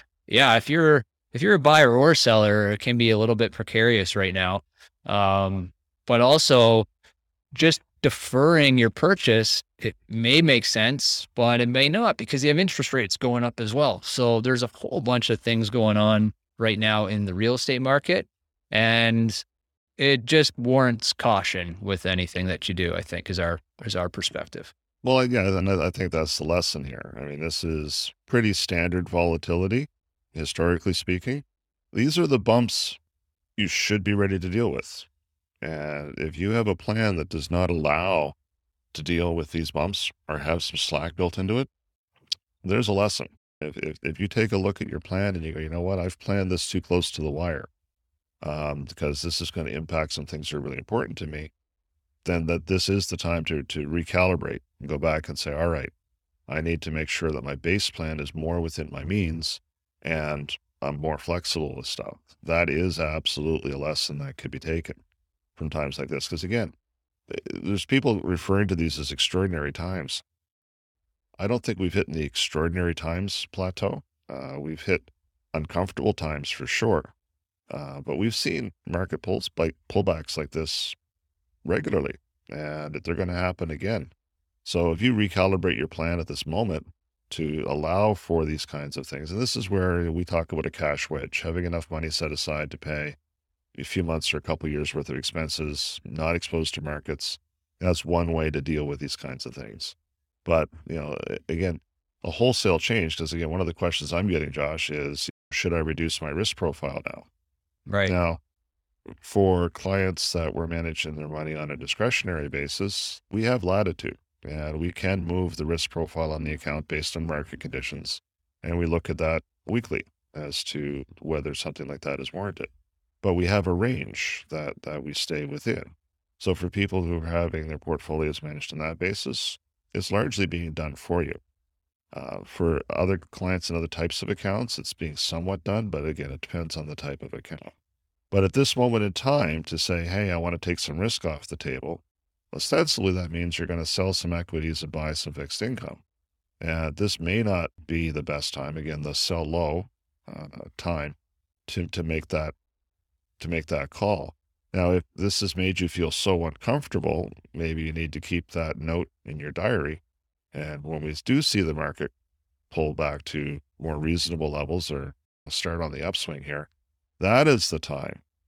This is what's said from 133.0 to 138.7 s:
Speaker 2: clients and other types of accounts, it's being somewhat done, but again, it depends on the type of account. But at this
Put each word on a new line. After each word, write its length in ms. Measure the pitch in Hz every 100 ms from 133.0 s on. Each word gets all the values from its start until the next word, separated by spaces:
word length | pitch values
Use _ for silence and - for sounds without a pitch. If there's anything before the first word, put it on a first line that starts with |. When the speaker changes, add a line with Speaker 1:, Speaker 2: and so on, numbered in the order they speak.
| 92 92
Speaker 2:
clients 520 | - - 92 90 -
and 80 | 85
other 100 | 82
types 340 | - 85 -
of 80 | -
accounts, 500 | - 98 101 123 -
it's 140 | -
being 240 | - 80 73
somewhat 460 | - 82 90 95
done, 260 | - 107 107
but 160 | 78 76
again, 260 | 78 71
it 100 | 69
depends 360 | - 87 82 82
on 100 | 76
the 80 | 73
type 260 | 71 69
of 120 | -
account. 400 | - - 80 - _ _ _ _ _ -
But 140 | 101
at 100 | 95
this 220 | 135 135